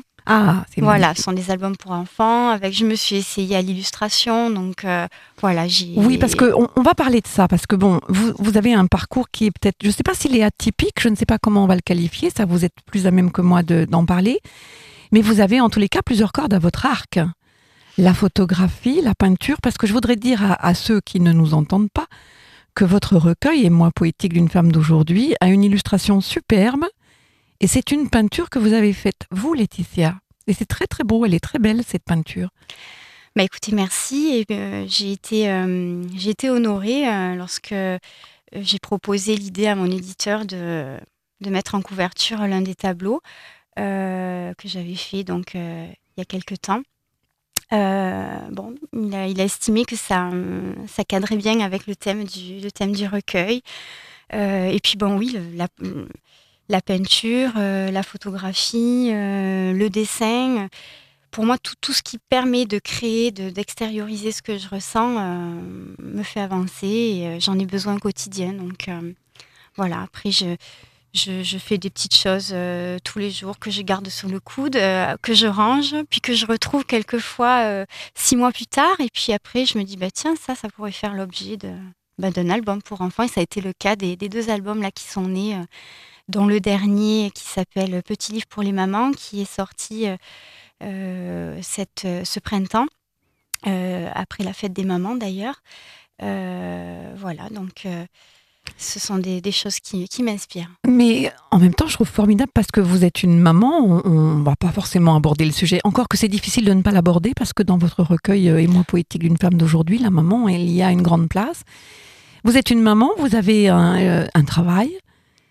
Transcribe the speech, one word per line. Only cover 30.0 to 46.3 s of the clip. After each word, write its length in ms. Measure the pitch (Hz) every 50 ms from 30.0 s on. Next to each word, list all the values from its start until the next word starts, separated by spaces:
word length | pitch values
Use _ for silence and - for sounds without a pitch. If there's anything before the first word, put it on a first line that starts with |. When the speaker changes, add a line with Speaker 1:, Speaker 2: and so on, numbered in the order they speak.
| 165 160 180 190 _ _ _ _ -
Speaker 1:
Et 80 | - 190
c'est 140 | - 214 -
très, 180 | - - -
très 180 | - - - 302
beau, 220 | 202 220 226 233
elle 80 | 214 170
est 60 | 170
très 200 | - - - 294
belle, 220 | 214 214 220 233 240
cette 200 | - - 175 _
peinture. 440 | - 175 165 156 - - 180 180 185 _ _ _ - - - - - - - - - - - - _ -
Speaker 2:
Bah, 80 | 214 185
écoutez, 300 | 190 - - - 220 214
merci. 720 | 208 190 190 - - - - 262 277 302 320 277 233 214 -
Et, 40 | 214
euh, 320 | 202 196 196 196 202 196 190
j'ai 240 | 190 - 208 196
été, 380 | 202 196 - - 220 214 214 202
euh, 540 | 190 185 185 185 180 180 180 175 175 175 180 180 180
j'ai 140 | 190 185 208
été 200 | 214 - - 262
honorée, 580 | 254 240 233 220 208 196 190 214 247 285 294 254
euh, 260 | 214 196 185 180 180
lorsque, 380 | 180 180 180 - - - - 214
euh, 240 | 196 190 185 185 185 _ - - - - - _ _ _ _ -
j'ai 240 | 202 202 196 202 196
proposé 560 | - - 208 190 - - 202 202 190 208 214
l'idée 320 | 208 202 196 185 190 208 214
à 80 | 208
mon 120 | 196 185 180
éditeur 580 | 185 185 180 185 190 - - 208 208 214 220
de, 500 | 196 185 180 175 170 170 160 143 135 135 - - - _ _ _ _ _ -
de 80 | 196 202
mettre 260 | 196 185 196 - -
en 60 | 196
couverture 580 | 190 - 202 185 180 180 - - - - 226 214 208 196
l'un 140 | 196 190
des 140 | 190 190 185
tableaux, 460 | - - 190 180 170 185 196 240 330 - - - - - - - _ _ _ - -
euh, 760 | 208 196 196 190 190 190 185 185 185 185 180 180 175 175 180 -
que 100 | - 202
j'avais 280 | 185 185 175 175 180
fait 280 | 170 - - - 196 196
donc, 320 | 185 180 175 180 - -
euh, 300 | 185 170 170 165 165 165 170 175 _ _ _ -
il 40 | -
y 20 |
a 40 | 180
quelque 300 | -